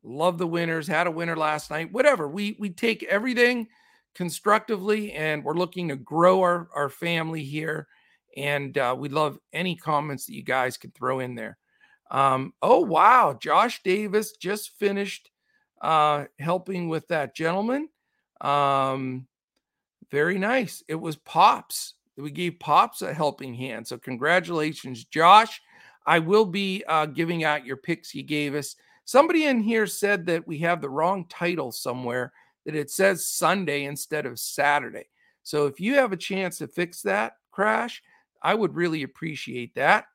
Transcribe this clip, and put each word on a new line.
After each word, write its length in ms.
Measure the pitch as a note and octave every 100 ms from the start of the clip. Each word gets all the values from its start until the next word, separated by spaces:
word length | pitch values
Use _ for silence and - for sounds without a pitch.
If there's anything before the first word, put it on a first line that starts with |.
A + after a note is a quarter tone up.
Love 340 | - C3+ F3 E3+
the 80 | F3
winners. 420 | E3+ E3+ E3 D3
Had 200 | D#3 F3
a 40 |
winner 240 | D#3+ E3+ D#3+
last 360 | D3+ D3+ -
night. 200 | D3+ E3
Whatever. 360 | G#3 C#4+ B3 D3
We, 280 | F3 G#3 G#3+
we 100 | G#3
take 320 | E3+ - G#3+
everything 680 | - G3 B3+ A#3+ B3 B3 A3+ _ _ _ _
constructively, 1000 | - F3 - G#3 G#3+ G#3+ G#3 G3 G#3+ G#3
and 300 | D3 D#3 D3+
we're 120 | C#3+ D#3+
looking 320 | F3+ F3+ F3
to 80 | C#3
grow 460 | B2+ D#3 F3 F#3+
our, 280 | F3+ F3 E3+ D3
our 140 | C#3+
family 540 | - E3+ E3+ D#3+ D#3+
here. 440 | C#3 D3+ D#3 D#3 D3+ _ _ _ _ -
And, 400 | C#3+ C#3+ C#3 C#3
uh, 180 | B2 C3
we 120 | C#3+
love 300 | C#3+ D3+ - _
any 240 | D#3 F#3 E3
comments 520 | D#3 D3+ D3+ C3+ -
that 80 | -
you 80 |
guys 340 | B2+ C3 B2+ -
can 140 | -
throw 280 | _ B2 C3
in 140 | B2+
there. 240 | A#2+ A2 - _ _ _ _ _
Um, 420 | C3 C3+ C3 C3+ _
oh, 200 | D#3+ D4
wow. 520 | C#4 D#3 G3 B3+ F#3
Josh 480 | B2 D3 D#3 A#3 -
Davis 500 | F#3+ G3 G#3+ G#3 G#3+ -
just 400 | F3 G#3+ - _
finished, 540 | G3+ G3+ G3 - _ _ _ _ _ _
uh, 440 | - D#3 D3+ D3 C#3 _
helping 520 | D3 F3+ F3+ E3+ E3+
with 180 | D#3+ -
that 280 | D#3+ C#3 -
gentleman. 540 | D#3+ F#3 A3 C4+ D#4 _ _ _ _ _
Um, 840 | - C#3+ C#3 C#3 C3+ C3+ C3 B2+ B2+ _ _ _ _ _ _ _ -
very 260 | C#3 D#3+ G3
nice. 460 | G3+ C4 G3+ - -
It 80 | D#3+
was 200 | E3+ D3+
Pops. 800 | - D#3+ G3+ B3 - - - _ _ -
We 140 | D3
gave 300 | C#3+ F3 E3+
Pops 420 | D3+ D#3 A3 -
a 100 | F#3
helping 440 | D3+ D3+ - C3+ A#2+
hand. 320 | C3 A2+ A2+
So 100 | A#2+
congratulations, 1080 | - B2 C#3+ F3+ E3+ E3+ D#3 - B2+ A#2+ -
Josh. 540 | D#3 E3 G#3 A3+ - _ - - _ -
I 140 | E3
will 260 | D#3+ G#3 G#3
be, 380 | F#3+ G3 F#3+ -
uh, 180 | D#3+ D#3
giving 380 | C#3 E3 E3+ D#3
out 200 | D3 B2
your 120 | C3+
picks 360 | - E3 -
you 100 | C3
gave 320 | C3+ D3 D3 D3
us. 200 | C#3 - _ _ -
Somebody 400 | B3+ D#4+ F4 D4+
in 160 | B3
here 260 | G#3+ A3+ G#3+
said 380 | - G3+ G3+ F3
that 200 | E3 E3+
we 120 | D3+
have 240 | E3+ F3
the 80 | C#3+
wrong 360 | C3+ E3 G3 E3+
title 420 | - F3 F3 C3
somewhere, 600 | - C3+ B2+ B2+ B2 B2 _ _ _ -
that 100 | D3+
it 160 | C#3+
says 340 | - G3 F3+ -
Sunday 600 | - E3 G3 E3 D3 C#3+
instead 400 | C#3+ - D3+ C#3
of 120 | A#2
Saturday. 680 | - - C#3+ D3 A#2+ - - _ _ _
So 220 | - D3+ D3
if 140 | C#3
you 160 | G3 C#4
have 160 | B3
a 60 | F#3
chance 400 | - F#3+ F#3 E3+
to 100 | C#3+
fix 340 | - F3 -
that, 340 | G3+ G3 A3+ _ _
Crash, 520 | - G#3 A3 A#3 - _ _ _ _
I 120 | D#3
would 220 | G#3+ F#3+ C#3+
really 280 | F3 D#3+
appreciate 680 | C3+ - D#3+ C#3+ - B2+ A#2 -
that. 320 | C#3+ G#3 -